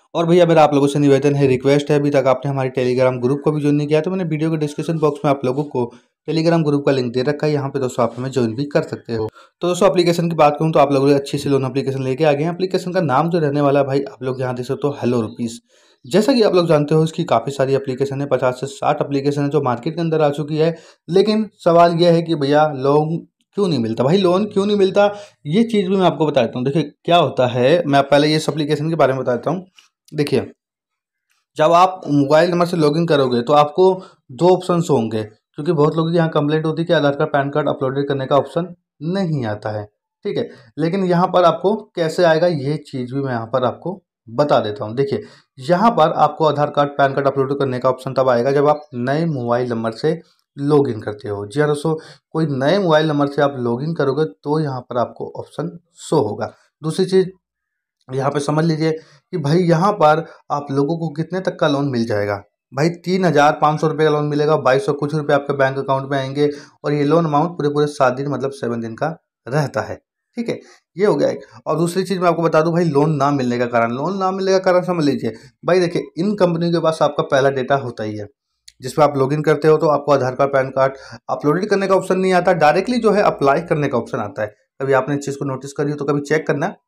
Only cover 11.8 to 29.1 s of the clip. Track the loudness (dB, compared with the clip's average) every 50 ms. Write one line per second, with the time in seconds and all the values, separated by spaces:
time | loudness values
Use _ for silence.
11.8 | -4 -4 -4 -4 -2 -4 -2 0 2 2 2 2 0 -4 -4 -4 -4 -2 -2 -2
12.8 | -4 -2 -2 -2 0 2 2 2 2 2 0 0 0 0 0 2 2 2 4 2
13.8 | 2 2 0 -2 -4 -4 -10 -10 -6 -6 -6 -4 -4 -6 -6 -6 -6 -6 -6 -4
14.8 | -4 -4 -4 -2 -2 -2 0 0 -2 -4 -6 -8 -8 -8 -8 -10 _ _ _ _
15.8 | _ _ _ _ -8 -2 0 2 2 4 4 2 4 2 4 2 2 4 2 2
16.8 | 2 2 2 2 2 0 -2 -4 -2 0 0 0 0 -2 -4 -2 0 0 0 0
17.8 | -2 -2 -4 -4 -4 -4 -4 -6 -4 -2 -2 0 0 0 -2 -2 -8 -12 -10 -6
18.8 | -2 -2 -2 -2 -2 -2 -2 -2 -2 -2 -2 -2 -2 0 0 0 0 0 -2 -4
19.8 | -4 -8 -6 -4 -4 -2 0 0 0 0 0 -2 -6 -6 -2 0 0 0 -2 -4
20.8 | -10 -20 -20 _ _ -2 2 2 2 2 2 -2 -2 -4 _ _ 0 4 6 6
21.8 | 6 6 4 4 4 4 4 4 2 0 -2 -2 0 2 4 4 2 2 0 -2
22.8 | 0 2 2 2 2 0 -2 -6 -8 -10 _ _ _ _ -4 -2 -2 0 0 0
23.8 | -2 -2 -2 0 0 2 2 2 2 2 2 2 0 -2 -2 -2 -2 0 0 2
24.8 | 2 2 2 2 2 2 0 -4 -14 -20 _ _ -8 -2 0 2 2 2 2 0
25.8 | 0 0 0 2 2 2 2 2 0 0 2 2 0 0 -2 -4 -4 -2 -2 -2
26.8 | -2 -4 -6 _ -2 2 2 2 2 2 0 0 -2 0 0 2 2 4 4 2
27.8 | 2 2 2 2 2 4 4 2 4 4 0 0 -2 -2 -4 -4 -2 -2 -2 -2
28.8 | -2 -2 0 2 2 2